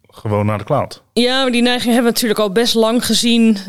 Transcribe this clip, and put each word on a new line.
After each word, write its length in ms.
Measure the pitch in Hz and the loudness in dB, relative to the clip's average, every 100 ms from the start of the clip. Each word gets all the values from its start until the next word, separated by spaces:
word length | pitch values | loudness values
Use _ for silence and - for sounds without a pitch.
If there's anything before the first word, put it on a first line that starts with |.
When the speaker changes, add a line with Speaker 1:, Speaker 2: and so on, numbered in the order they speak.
| _ | _
Speaker 1:
gewoon 380 | - 110 104 104 | -12 -4 -2 0
naar 120 | 104 | -2
de 60 | |
cloud. 380 | - 143 98 - _ | -2 -2 -4 -10 _
Speaker 2:
Ja, 280 | - 240 262 | -2 0 0
maar 100 | 262 | 0
die 100 | 240 | 0
neiging 320 | 240 247 214 | 0 0 0
hebben 100 | 233 233 | 0 0
we 60 | |
natuurlijk 280 | - 240 208 | 0 -2 0
al 120 | 214 | 0
best 220 | 185 240 | 0 0
lang 320 | 226 220 233 - | 2 2 0 0
gezien. 520 | 220 240 233 226 202 | 0 2 2 4 2